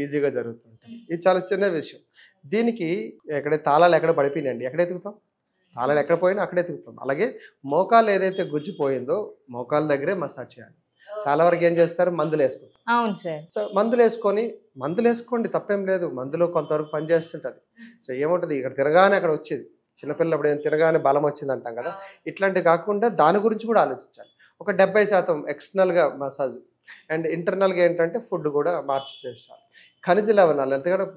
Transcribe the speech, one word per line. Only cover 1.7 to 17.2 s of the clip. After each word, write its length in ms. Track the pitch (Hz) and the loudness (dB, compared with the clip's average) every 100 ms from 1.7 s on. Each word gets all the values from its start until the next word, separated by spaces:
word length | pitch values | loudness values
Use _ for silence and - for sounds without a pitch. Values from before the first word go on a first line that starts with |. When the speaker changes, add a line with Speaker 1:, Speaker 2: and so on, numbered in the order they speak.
| 160 | -2
Speaker 1:
విషయం. 220 | - - _ _ - _ 139 | -8 -14 _ _ -20 _ -4
దీనికి 340 | 208 233 226 165 202 226 - - 143 | -2 0 -2 -4 -4 -8 -14 -8 -4
ఎక్కడ 160 | 147 151 147 | -2 0 2
తాళాలు 280 | 147 175 156 | 4 6 4
ఎక్కడ 140 | 160 147 | 2 0
పడిపోయినాయండి, 440 | 139 156 135 120 127 | 0 -2 -6 -6 -4
ఎక్కడ 120 | 156 175 | -2 -2
ఎతుకుతాం? 280 | 180 202 - _ _ _ _ _ 120 | -4 -14 -18 _ _ _ _ _ -4
తాళాలు 240 | 131 147 | 0 0
ఎక్కడ 120 | 147 170 | 2 2
పోయినా 160 | 180 196 175 | 2 0 -2
అక్కడ 120 | 180 | -2
ఎతుకుతాం. 320 | 175 139 - 113 | -4 -8 -16 -10
అలాగే 220 | 131 147 254 - - _ 139 | -4 -2 -4 -6 -20 _ -2
మోకాలు 360 | 156 190 233 220 190 | 0 4 4 4 2
ఏదైతే 280 | 190 190 156 | 0 -2 -4
గుజ్జు 200 | 147 156 170 | -6 -6 -4
పోయిందో 380 | 139 127 123 196 - - - 120 | -2 -2 -4 -4 -6 -14 -14 -12
మోకాలు 320 | 120 151 151 | -4 -2 0
దగ్గరే 220 | 139 156 185 | -2 -2 -4
మసాజ్ 300 | 139 135 120 | -6 -10 -18
చేయాలి. 220 | - 107 _ _ _ - - 143 | -18 -20 _ _ _ -16 -8 -2
చాలా 160 | 151 175 | 4 4
వరకు 160 | 165 170 | 4 4
ఏం 60 | 170 | 4
చేస్తారు, 300 | 165 170 180 165 | 2 2 0 0
మందులు 220 | 156 156 131 | -2 2 0
వేసుకుంటారు. 360 | - - _ 233 240 | -2 -18 _ -2 0
Speaker 2:
అవును 200 | 220 180 | 0 -4
సార్. 180 | 170 151 160 | -8 -10 -8
Speaker 1:
So 60 | 220 208 196 | -6 -2 0
మందులు 240 | 226 240 220 | 2 4 4
వేసుకొని, 380 | 233 202 208 233 - _ 135 | 2 -2 0 -2 -8 _ -8
మందులు 220 | 143 190 233 | -4 0 0
వేసుకోండి, 380 | 233 - 240 226 156 | 0 -4 -4 -2 -2
తప్పేం 260 | - 202 190 | -2 -2 0
లేదు, 140 | 185 170 127 | -2 -2 -6
మందులో 260 | 139 165 170 170 | -4 0 0 0
కొంతవరకు 340 | 147 151 151 156 | -2 -2 -2 -4
పని 100 | 160 | 0
చేస్తుంటది. 480 | 165 | 0